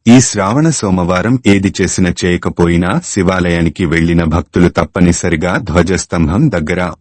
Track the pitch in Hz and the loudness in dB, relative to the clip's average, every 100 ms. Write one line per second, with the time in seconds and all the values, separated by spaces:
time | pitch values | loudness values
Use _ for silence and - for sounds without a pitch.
0 | - 123 123 104 95 123 160 147 104 90 | 4 6 4 0 -2 0 0 0 -2 0
1 | 87 90 107 127 104 101 95 - 90 - | 0 0 0 0 2 2 2 0 -2 0
2 | 92 85 92 87 - - 87 85 87 143 | -2 0 -2 -2 -4 -4 -2 0 0 -2
3 | - - 90 92 90 85 85 - 87 82 | -4 -2 0 0 0 0 -2 -2 -2 0
4 | 82 85 82 78 - - 87 - 82 98 | 0 0 0 -2 -2 0 0 0 -2 0
5 | 87 85 92 82 87 110 120 78 85 90 | 0 2 -2 -2 -2 -4 -2 -2 0 -2
6 | - 90 78 95 151 87 78 87 90 78 | -2 -2 0 0 0 0 -2 -4 -4 -2